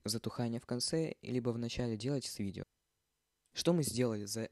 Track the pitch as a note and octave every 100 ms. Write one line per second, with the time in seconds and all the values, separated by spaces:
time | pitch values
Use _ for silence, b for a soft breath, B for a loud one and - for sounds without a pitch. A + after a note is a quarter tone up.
0 | - A2 - - A#2+ A#2 - B2 - E3
1 | D#3+ - - B2 A#2+ A#2 A#2 - B2 A2
2 | A#2+ C#3+ - - G2 F#2+ F#2+ _ _ _
3 | _ _ _ _ _ - - E3+ C3+ A2+
4 | B2 G#2+ G2+ A2 A2+